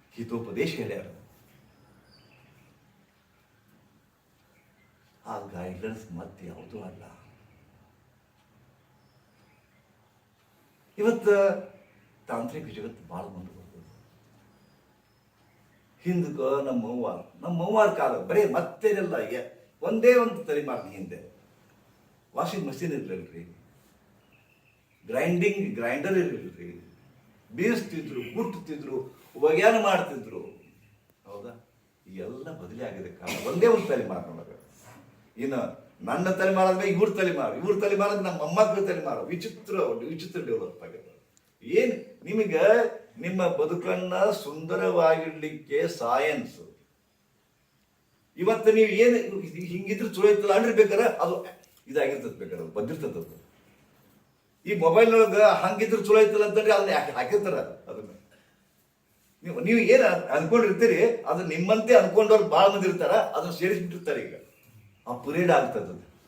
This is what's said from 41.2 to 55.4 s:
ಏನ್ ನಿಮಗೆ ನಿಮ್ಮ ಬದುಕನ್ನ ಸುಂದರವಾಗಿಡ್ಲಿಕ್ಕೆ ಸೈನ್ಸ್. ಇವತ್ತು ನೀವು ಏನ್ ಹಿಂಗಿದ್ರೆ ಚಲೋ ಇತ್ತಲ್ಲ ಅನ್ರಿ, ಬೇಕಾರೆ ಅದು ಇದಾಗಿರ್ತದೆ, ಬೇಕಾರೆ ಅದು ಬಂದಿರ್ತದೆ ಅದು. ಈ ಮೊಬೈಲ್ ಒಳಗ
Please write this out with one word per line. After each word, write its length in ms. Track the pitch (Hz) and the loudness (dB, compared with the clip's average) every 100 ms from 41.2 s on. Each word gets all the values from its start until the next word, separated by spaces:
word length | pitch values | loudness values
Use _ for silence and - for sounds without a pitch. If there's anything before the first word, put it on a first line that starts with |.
| _ _ _ _ | _ _ _ _
ಏನ್ 300 | 131 202 254 - - - - | -2 2 2 -2 -10 -18 -4
ನಿಮಗೆ 360 | 220 190 160 196 233 - - - - | -2 0 4 4 4 0 -4 -16 -12
ನಿಮ್ಮ 240 | 175 185 175 147 | -6 -2 -2 0
ಬದುಕನ್ನ 560 | 156 175 185 180 180 185 208 196 | -2 -4 -4 -6 -4 0 0 0
ಸುಂದರವಾಗಿಡ್ಲಿಕ್ಕೆ 1400 | - 156 165 190 190 175 160 160 160 156 151 - - 143 175 117 | -8 -12 -6 -2 0 2 4 2 -2 -8 -10 -12 -6 -2 -2 -4
ಸೈನ್ಸ್. 580 | 117 127 - - - - 82 - _ _ _ _ _ _ _ _ _ _ _ _ _ _ _ - | -2 0 0 -4 -8 -14 -20 -20 _ _ _ _ _ _ _ _ _ _ _ _ _ _ _ -4
ಇವತ್ತು 320 | 190 220 220 214 | -2 2 4 6
ನೀವು 140 | 214 190 | 4 6
ಏನ್ 120 | 240 226 - 190 165 170 180 | 6 4 0 -8 -10 -12 -10
ಹಿಂಗಿದ್ರೆ 380 | 180 196 220 220 180 | -8 -6 -6 -6 4
ಚಲೋ 120 | 208 | 4
ಇತ್ತಲ್ಲ 200 | 202 202 226 | 4 4 2
ಅನ್ರಿ, 160 | 226 214 | 4 4
ಬೇಕಾರೆ 240 | 202 208 233 - | 4 4 2 0
ಅದು 120 | 170 - - - _ _ - | -2 -4 -8 -16 _ _ -6
ಇದಾಗಿರ್ತದೆ, 440 | 143 135 143 117 95 | -2 -2 -2 -8 -12
ಬೇಕಾರೆ 200 | 98 - | -12 -12
ಅದು 100 | - - | -8 -6
ಬಂದಿರ್ತದೆ 420 | 123 160 135 - | -6 -6 -8 -8
ಅದು. 140 | - - - _ _ _ _ _ _ _ _ _ _ _ 175 | -14 -18 -20 _ _ _ _ _ _ _ _ _ _ _ -6
ಈ 100 | 185 165 | 2 6
ಮೊಬೈಲ್ 260 | 202 226 226 | 8 8 8
ಒಳಗ 240 | 208 202 | 6 8